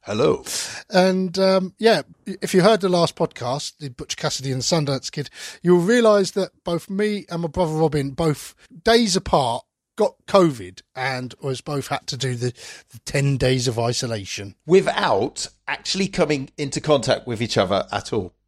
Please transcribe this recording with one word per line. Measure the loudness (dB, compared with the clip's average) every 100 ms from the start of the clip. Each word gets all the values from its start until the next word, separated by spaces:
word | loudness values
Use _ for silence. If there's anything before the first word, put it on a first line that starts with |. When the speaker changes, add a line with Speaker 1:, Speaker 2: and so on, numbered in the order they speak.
Speaker 1:
Hello. | -6 0 0 0 -4 -8 -8 -12 -2
Speaker 2:
And, | 2 2 2 -2 0
um, | 2 2 -2 _
yeah, | 2 2 -2 -16 -14
if | -10 0
you | 4
heard | 4 4
the | 2
last | 2 0 0
podcast, | -6 -4 -6 -6 -6 _
the | -14
Butch | -14 -12 -6
Cassidy | -4 -4 -6
and | -4
the |
Sundance | 0 0 0 -4 -6
Kid, | -10 -10 -12 -18 -4
you'll | 4 4
realise | 6 4 6 4 2
that | -2 -6 _
both | -6 -6 -4
me | -4 -2 -4 -6
and | -6
my | -6
brother | -2 -2
Robin, | 2 0 0 -4
both | -2 -2 -2 -8 _ _ -4
days | 4 4 4 0
apart, | 2 2 2 -2 _ _ _ -2
got | -2 _ 2
covid | 4 4 0 -14 -16 _
and | -6 -4 -4 -8 -8
was | -8 -6
both | -6 -6 -4
had | -6 -6
to | -4
do | -4
the, | -2 -4 -6 -20 -20 _
the | -18 -4
ten | 0 0 2
days | 2 2 0
of | 0
isolation. | -2 -2 -4 -6 -8 -10 -12 -14 4
Speaker 1:
Without | 4 4 -2 0 0 0 -4 -12 _ -10
actually | -8 -6 -4 -2
coming | 0 0 0 -4 -8
into | -6 -6
contact | 2 2 4 -2 -2
with | -6
each | -2 0
other | 2 0 -2
at | -6 -4
all | -6 -6 _